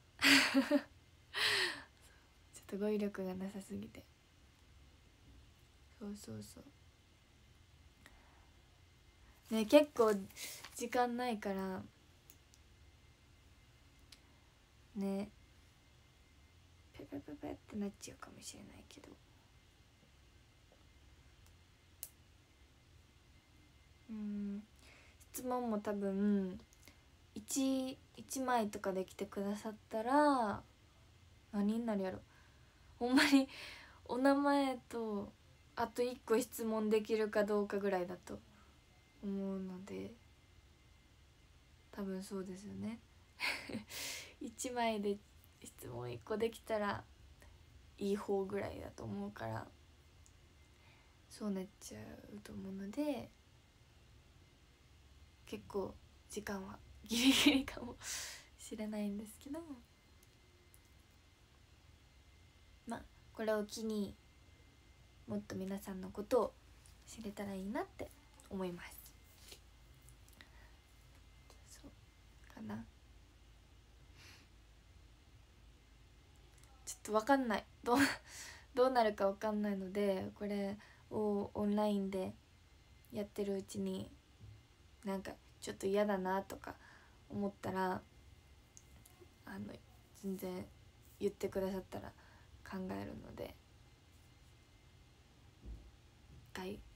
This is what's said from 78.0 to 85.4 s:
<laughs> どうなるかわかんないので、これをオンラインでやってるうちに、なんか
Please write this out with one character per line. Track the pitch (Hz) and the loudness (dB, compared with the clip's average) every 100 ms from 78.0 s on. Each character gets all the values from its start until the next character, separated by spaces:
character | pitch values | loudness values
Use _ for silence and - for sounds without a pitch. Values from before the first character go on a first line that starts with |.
| 277 - - - | 6 2 -8 -14
<laughs> | - - - | -14 -16 -4
ど | 247 254 | 4 6
う | |
な | 247 | 8
る | 220 | 6
か | 214 196 | 6 2
わ | |
か | 196 220 | 2 0
ん | 214 | 2
な | 208 | 2
い | 196 | 0
の | 185 | -2
で、 | 202 202 190 202 | 2 2 2 -2
こ | - | -6
れ | 208 202 196 208 - - - | -4 -2 -2 -4 -10 -20 -6
を | 220 214 202 - | -2 2 2 -2
オ | - | 0
ン | 208 | 2
ラ | 208 214 | 4 4
イ | 202 | 2
ン | 196 | 0
で | 190 196 - - - - - - - - | -2 -4 -6 -16 -20 -20 -20 -20 -20 -10
や | 226 | -6
っ | 202 | -6
て | - | -2
る | 202 196 | -2 -2
う | |
ち | 196 202 | -4 -4
に、 | 190 185 208 - - - - - - - - - | -2 -4 -6 -14 -20 -20 -18 -18 -20 -20 -20 -10
な | 202 196 | -4 -4
ん | |
か | - - | -4 -10